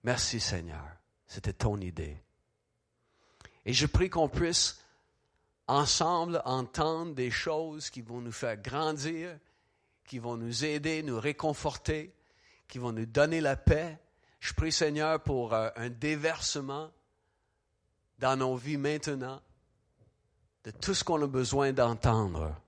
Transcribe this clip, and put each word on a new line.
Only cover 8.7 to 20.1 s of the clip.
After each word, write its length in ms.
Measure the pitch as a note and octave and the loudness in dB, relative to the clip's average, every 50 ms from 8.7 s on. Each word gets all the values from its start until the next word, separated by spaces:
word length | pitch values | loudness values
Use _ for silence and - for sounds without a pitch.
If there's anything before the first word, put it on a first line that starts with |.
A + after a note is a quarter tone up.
| A#2+ D3 D#3+ D#3 D#3 D3 C3+ D#3+ E3 D#3+ E3 F3+ E3 C#3+ _ _ _ _ _ _ _ _ _ _ _ _ _ | -2 0 0 0 0 -2 -4 -6 -6 -6 -8 -10 -12 -16 _ _ _ _ _ _ _ _ _ _ _ _ _
qui 120 | - C3 B2 | -10 -10 -8
vont 200 | A2+ A#2+ A#2+ A#2 | -6 -6 -6 -4
nous 260 | A#2 A#2 A#2 A#2 C#3+ | -4 -4 -2 -2 0
aider, 380 | D3+ D3 D3+ D3 D#3+ D#3+ D#3 | 0 0 0 0 0 -2 -2
nous 180 | D#3 C#3+ A#2+ A2 | -2 -2 -4 -2
réconforter, 920 | A2 D3 D3 - - D#3 D3 - - D3+ - - - - D#3 D3+ D#3 F#3 _ _ _ _ _ _ _ _ _ _ _ - | -2 -2 -2 0 0 -2 -2 0 -2 -4 -4 -2 -4 -2 -2 -2 -4 -10 _ _ _ _ _ _ _ _ _ _ _ -14
qui 100 | - B2+ | -10 -4
vont 140 | B2 A#2+ | -4 -2
nous 120 | A2+ A2 A2+ | -2 -2 -6
donner 380 | A2+ A2+ C#3+ D3 D#3 E3 E3 | 0 4 4 4 4 4 2
la 140 | D#3 C#3 C3+ | 2 0 0
paix. 420 | - - E3+ D#3 D3+ E3 E3+ D#3 D#3 _ _ _ _ _ _ _ _ | 4 4 4 4 4 2 -4 -8 -14 _ _ _ _ _ _ _ _
Je 160 | - - - | -8 -4 -2
prie 180 | - D#3 D#3+ | -2 0 0
Seigneur 500 | D3+ - E3+ D3+ D3 D3+ D3+ D#3 D#3+ D3+ | 2 2 2 2 2 2 2 2 2 0
pour, 300 | - D3+ C#3 B2+ A#2+ A2 | 0 0 0 0 2 2
euh, 160 | A2+ A2 A2 A2+ - | 2 2 2 0 -2
un 140 | A#2 A2+ A#2+ | -4 -6 -6
déversement 1000 | A#2+ A2+ B2+ D3+ D#3 D3+ D3 D#3+ D#3+ D#3+ - - - D3+ C3+ C3+ C#3 D3 D#3 D#3 _ _ _ _ _ _ _ _ _ _ _ _ _ _ _ _ _ _ _ _ _ _ _ _ _ - | -6 -4 -2 -2 -2 0 0 0 0 0 -4 -4 -4 -4 -4 -4 -6 -8 -8 -10 _ _ _ _ _ _ _ _ _ _ _ _ _ _ _ _ _ _ _ _ _ _ _ _ _ 0
dans 200 | B2 C3 C3+ C3 | 2 2 2 4
nos 180 | C3 B2+ C3 | 2 0 0
vies 220 | B2 A#2 D3 D#3 C#3+ | -2 -2 -2 -2 0
maintenant 640 | C#3 D3 D3+ D3+ - D3+ C#3+ C3+ C3 B2+ C3+ C3+ _ _ _ _ _ _ _ _ _ _ _ _ - _ | 0 0 0 0 -2 -4 -4 -4 -6 -8 -10 -14 _ _ _ _ _ _ _ _ _ _ _ _ -20 _